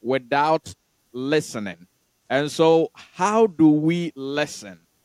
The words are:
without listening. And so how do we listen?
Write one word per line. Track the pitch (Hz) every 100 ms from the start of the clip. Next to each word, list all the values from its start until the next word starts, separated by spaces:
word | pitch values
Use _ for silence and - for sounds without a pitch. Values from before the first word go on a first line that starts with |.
without | 117 131 120 139 151 160 - - _ _ _
listening. | 123 135 151 151 117 101 85 87 _ _ _ -
And | 131 147
so | - 160 165 156
how | - - - 190 220 226
do | 156 156
we | 151 156 175 170 135
listen? | 135 143 147 - 101 85 _ _